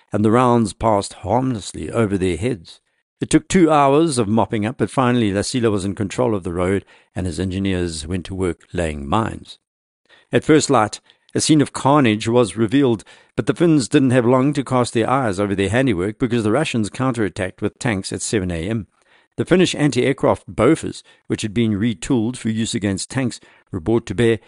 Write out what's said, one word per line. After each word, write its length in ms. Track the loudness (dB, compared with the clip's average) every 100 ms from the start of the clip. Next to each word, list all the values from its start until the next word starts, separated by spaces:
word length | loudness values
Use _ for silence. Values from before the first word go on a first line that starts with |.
| _
and 100 | 0
the 80 | 2
rounds 440 | 4 4 4 0
passed 400 | 0 0 2 -2
harmlessly 760 | -10 -2 -2 -2 -6 -10 -12 -6
over 280 | -2 0 0
their 180 | 0 -2
heads. 460 | -4 -6 -12 -20 _ _ _ _
It 80 | 0
took 180 | 0 2
two 220 | 2 4
hours 480 | 4 4 4 2 0
of 100 | 0
mopping 380 | 0 0 -2 -4
up, 100 | -4
but 140 | -2
finally 420 | 0 2 2 0
Lassila 380 | 0 -2 -2 0
was 160 | 0 -4
in 80 |
control 400 | -4 -6 -2 -2
of 100 | -2
the 80 | -4
road, 320 | -2 0 -2 -4 _ _
and 100 | -8
his 160 | -6 -4
engineers 680 | -4 -4 -2 -2 -4 -6 -8
went 200 | -8 -8
to 80 |
work 320 | -4 -4 -4 _
laying 340 | -6 -4 -6 -4
mines. 500 | -2 -4 -8 -16 -20 _ _ _ _ _ _ _
At 140 | -2
first 240 | 4 4 4
light, 320 | 2 0 -4 _ _ _
a 60 | -4
scene 220 | 2 2
of 100 | 2
carnage 560 | 0 2 4 4 2 2
was 300 | 2 2 0
revealed, 460 | 0 2 2 0 -6 -20 _ -4
but 100 | -4
the 80 |
Finns 340 | 2 4 4 2
didn't 220 | 2 4
have 160 | 4 4
long 260 | 2 2
to 100 | -2
cast 300 | -2 -2 0
their 160 | 0 0
eyes 320 | 0 0 -2
over 140 | -2
their 160 | 0 0
handiwork 480 | 0 0 0 -4 -4
because 260 | -2 0
the 80 | 0
Russians 380 | 0 0 -2 -4
counterattacked 720 | -2 -4 -2 -4 -4 -6 -4
with 160 | -6 -4
tanks 340 | -4 -4 -6
at 80 | -8
seven 300 | -2 -2 -2
A 180 | -4 -4
M. 180 | -4 -6 _ _ _ _ -8
The 80 | 0
Finnish 280 | 2 2
anti-aircraft 800 | 2 0 2 0 0 0 0 -2
Bofors, 480 | 0 2 2 -2 -12 -20 _ -8
which 120 | -6
had 140 | -4
been 180 | -2 0
retooled 640 | 0 -2 -4 -2 0 -2 -4
for 140 | -4
use 240 | -2 -4
against 340 | -2 -2 -4 -4
tanks, 320 | -4 -4 -6 -18 _ _
were 100 | -6
brought 240 | 0 -2 -2
to 80 |
bear, 260 | 0 0 0